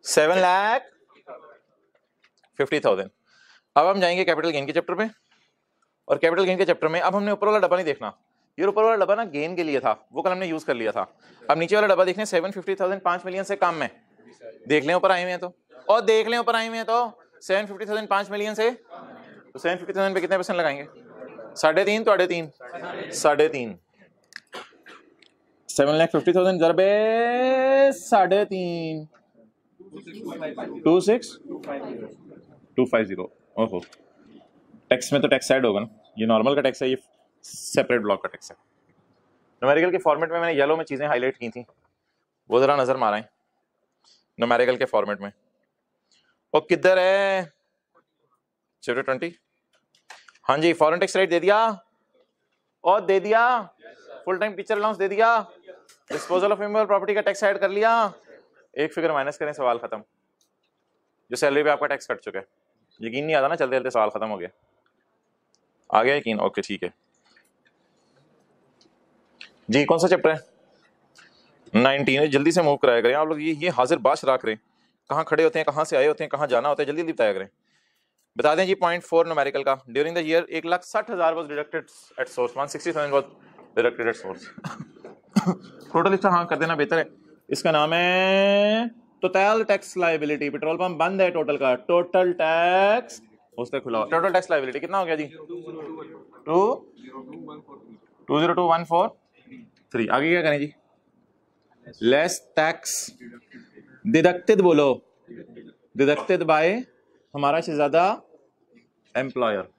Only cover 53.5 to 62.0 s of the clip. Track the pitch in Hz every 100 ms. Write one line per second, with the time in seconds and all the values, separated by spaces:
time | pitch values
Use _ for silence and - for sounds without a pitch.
53.5 | 247 190 _ - - - - - 185 208
54.5 | 190 190 214 208 202 196 202 226 233 196
55.5 | - - - _ - _ 151 - 180 202
56.5 | 202 208 214 208 202 190 208 208 196 208
57.5 | 196 196 202 220 233 208 - _ - _
58.5 | _ _ - 151 165 160 151 139 147 151
59.5 | 147 127 120 120 110 - _ _ _ _
60.5 | _ _ _ _ _ _ _ _ 123 147
61.5 | 139 151 147 147 139